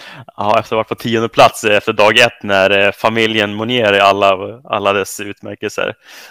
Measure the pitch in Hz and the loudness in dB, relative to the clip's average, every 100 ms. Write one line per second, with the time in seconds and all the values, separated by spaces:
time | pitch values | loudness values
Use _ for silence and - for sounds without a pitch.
0 | - 139 123 - 104 110 - 113 107 117 | -20 -20 -18 -6 0 0 0 -4 -4 -6
1 | 120 113 113 - 120 - 110 104 117 110 | -4 -2 0 0 0 -2 0 0 0 2
2 | 104 110 120 - 104 98 95 98 101 - | 2 4 2 0 -2 2 2 2 0 0
3 | 113 113 110 110 104 104 110 123 107 101 | -2 0 0 0 -2 -4 -4 0 2 4
4 | 98 98 98 95 101 117 139 107 101 101 | 4 4 2 0 -4 -14 -8 -2 0 0
5 | 95 - 101 - 107 101 104 - - - | -4 -8 -14 -14 -16 -10 -8 -6 -6 -8
6 | - - - | -18 -20 -20